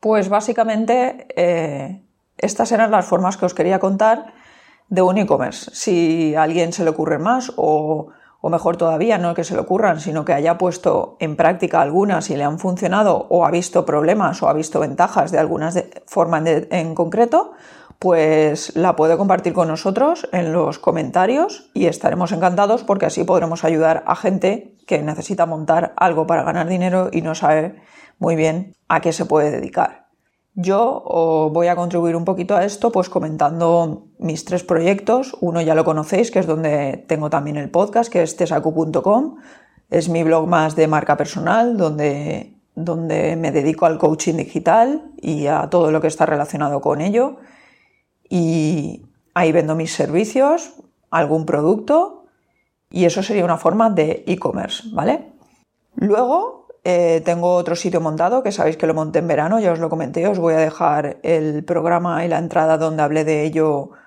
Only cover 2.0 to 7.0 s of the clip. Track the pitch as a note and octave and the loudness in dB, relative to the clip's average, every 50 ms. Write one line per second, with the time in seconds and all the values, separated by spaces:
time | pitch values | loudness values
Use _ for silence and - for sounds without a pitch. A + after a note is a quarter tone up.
2 | _ _ _ _ _ _ _ _ - - G#3 G#3 A#3 A3+ A#3+ G#3+ A3+ A3 G#3+ G#3 | _ _ _ _ _ _ _ _ -4 -4 0 -2 -2 0 2 2 2 4 2 2
3 | F3+ - F3 F3 F#3 F3+ G3 - - F3+ F3+ - E3 F3 F#3+ F#3 F#3 F#3+ G3 F#3+ | 2 2 0 0 0 0 -2 0 -4 -4 -2 0 0 0 0 0 0 0 0 2
4 | G#3+ A3 A3+ A#3+ D#4+ - - _ - - - _ _ _ _ _ _ _ G3+ F3+ | 4 2 2 2 -2 -14 -20 _ -20 -20 -20 _ _ _ _ _ _ _ 0 2
5 | F#3 F3+ F#3 G#3 G3+ - - B2+ A#2 - - - - - - - - - F3+ F3 | 4 4 4 2 2 2 2 0 0 -2 -6 -10 -16 -16 -12 -8 -2 0 2 2
6 | E3+ E3 D#3+ E3 D#3+ D#3 D3+ D#3 D#3 D#3 E3 F3 E3+ E3+ F3 - F3+ E3 A3+ - | 2 2 2 2 0 0 2 2 0 2 2 0 0 -2 -2 -2 0 -2 0 0